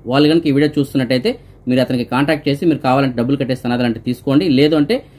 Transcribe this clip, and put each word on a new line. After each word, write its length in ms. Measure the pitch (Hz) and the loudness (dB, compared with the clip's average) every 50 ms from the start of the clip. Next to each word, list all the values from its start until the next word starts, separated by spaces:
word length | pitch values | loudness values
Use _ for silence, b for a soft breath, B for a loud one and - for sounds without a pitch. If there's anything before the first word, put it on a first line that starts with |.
| - | -8
వాళ్ళు 220 | 110 127 139 151 151 | -2 2 2 4 4
కనుక 180 | 160 170 170 | 4 2 2
ఈ 60 | 156 135 | 2 2
వీడియో 280 | 139 151 147 147 151 | 2 2 0 0 -2
చూస్తున్నట్టయితే 600 | 139 135 - 139 131 117 131 127 123 220 254 B B B B B B 123 | -4 -2 -2 -4 -2 0 -2 -2 0 -2 -4 B B B B B B -2
మీరు 120 | 127 131 | 0 0
అతనికి 240 | 127 - 127 123 117 | 0 0 -2 -4 -4
కాంటాక్ట్ 440 | - 120 127 143 143 156 143 - 147 | -4 -2 -2 0 0 0 -2 -2 -4
చేసి 180 | 139 143 - | -4 -2 0
మీరు 120 | 170 151 135 | -2 -2 0
కావాలంటే 380 | - 131 127 135 139 135 123 | 0 0 0 2 0 0 -2
డబ్బులు 200 | 117 117 127 139 | -2 -2 -2 -2
కట్టేసి 260 | 131 135 120 131 127 - | -2 -2 -4 -6 -6 -4
తనాదులు 240 | 120 120 123 123 | -4 -4 -2 -2
అంటే 140 | 120 113 - | -2 -4 -4
తీసుకోండి, 480 | - 127 123 - - 139 135 147 190 175 | -6 -8 -8 -6 -4 0 0 2 2 2
లేదు 280 | 135 127 143 151 160 | 2 4 4 4 4
అంటే 300 | 156 147 143 226 269 b b b | 2 0 0 -2 -4 b b b